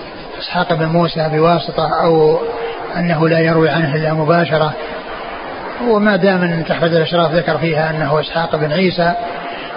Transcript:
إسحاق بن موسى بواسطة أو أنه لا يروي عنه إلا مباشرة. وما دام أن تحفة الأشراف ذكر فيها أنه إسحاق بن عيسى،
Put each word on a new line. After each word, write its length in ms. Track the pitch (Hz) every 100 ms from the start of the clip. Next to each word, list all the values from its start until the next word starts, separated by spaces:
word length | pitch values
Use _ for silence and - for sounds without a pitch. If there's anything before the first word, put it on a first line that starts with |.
| - - - -
إسحاق 360 | - 175 180
بن 120 | 160 160
موسى 420 | 170 165 160 156
بواسطة 720 | 156 165 170 - 165 156 160
أو 360 | 175 160 156 165 - - - - - 175
أنه 320 | 175 156 160
لا 100 | 165
يروي 300 | 165 165 160
عنه 260 | 156 160
إلا 200 | 156 156
مباشرة. 600 | 160 151 170 170 156 151 - - - - - - - - - - - 240
وما 280 | 208 214 190
دام 260 | 196 185
أن 220 | 175 165 151
تحفة 180 | - 165
الأشراف 460 | 165 156 175 160
ذكر 260 | 170 165 151
فيها 320 | 165 151 160
أنه 300 | 156 139 151
إسحاق 360 | - 165 165 156
بن 160 | 151
عيسى، 420 | 160 185 175 170 175 - - - - -